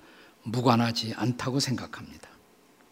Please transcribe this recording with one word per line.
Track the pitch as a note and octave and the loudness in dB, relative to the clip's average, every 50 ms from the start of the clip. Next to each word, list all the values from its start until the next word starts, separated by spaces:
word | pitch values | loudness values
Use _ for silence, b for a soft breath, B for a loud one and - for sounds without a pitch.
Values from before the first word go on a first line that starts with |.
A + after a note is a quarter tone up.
| b b b b b b b b - | b b b b b b b b -8
무관하지 | A2+ G#2+ B2+ A#2+ C3+ A#2 A2+ A#2 A#2 A2+ - - A2 G#2+ | -4 -4 2 4 6 6 6 4 2 0 -2 -4 -4 -4
않다고 | - - B2+ B2 - - C3 B2 C#3+ | -2 0 0 0 -2 -4 -2 -2 0
생각합니다. | C3+ C3+ A#2+ - - - - - - - - - - - - - - - - - _ - _ - - _ | 0 0 -2 -4 -4 -8 -12 -14 -14 -16 -16 -18 -20 -20 -20 -20 -20 -20 -20 -20 _ -20 _ -20 -20 _